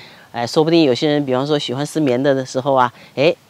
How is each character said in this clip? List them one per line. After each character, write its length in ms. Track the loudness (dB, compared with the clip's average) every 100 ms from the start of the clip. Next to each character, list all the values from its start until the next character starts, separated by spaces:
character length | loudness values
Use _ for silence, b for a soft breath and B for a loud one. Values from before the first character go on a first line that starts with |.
| B B B
哎， 160 | -8 -2
说 160 | 0
不 60 | 2
定 140 | 4
有 120 | 2 2
些 120 | 0
人， 180 | 0 0
比 80 |
方 120 | -2 0
说 140 | -2
喜 140 | -4
欢 120 | -6 -6
失 140 | -2
眠 220 | 0 2
的 240 | 0 0 -2
时 140 | -4
候 140 | 0
啊， 180 | 2 0 b b -2
哎， 180 | 0 0